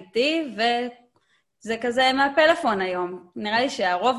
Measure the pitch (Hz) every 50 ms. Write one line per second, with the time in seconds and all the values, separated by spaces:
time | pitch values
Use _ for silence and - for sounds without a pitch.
0 | 175 - - 226 254 294 320 330 320 269 208 202 226 240 240 240 247 247 240 -
1 | _ _ _ _ _ _ _ _ _ _ _ _ - 208 226 220 220 247 233 254
2 | 262 262 262 269 277 285 277 330 311 320 330 320 311 247 214 196 185 185 185 180
3 | 180 175 185 180 - - - 233 214 214 214 233 254 277 - - 202 180 180 180
4 | 196 247 254